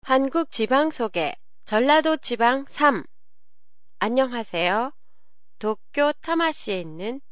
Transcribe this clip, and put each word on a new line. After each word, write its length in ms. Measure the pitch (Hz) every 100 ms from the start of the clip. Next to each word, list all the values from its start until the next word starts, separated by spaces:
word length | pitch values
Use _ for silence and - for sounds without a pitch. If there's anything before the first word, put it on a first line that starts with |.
| -
한국 400 | 262 269 330 320
지방 400 | - 220 262 311
소개, 460 | - 220 175 151 - - - -
전라도 520 | 214 262 302 311 311
지방 480 | - 233 233 262 277
삼. 360 | - 294 220 - - - - - - - - - -
안녕하세요. 920 | 208 247 262 240 220 170 175 202 254 - - - - - - -
도쿄 540 | 214 214 - - 294 294
타마시에 600 | - 330 330 302 - 190
있는 420 | 160 156 202 269 -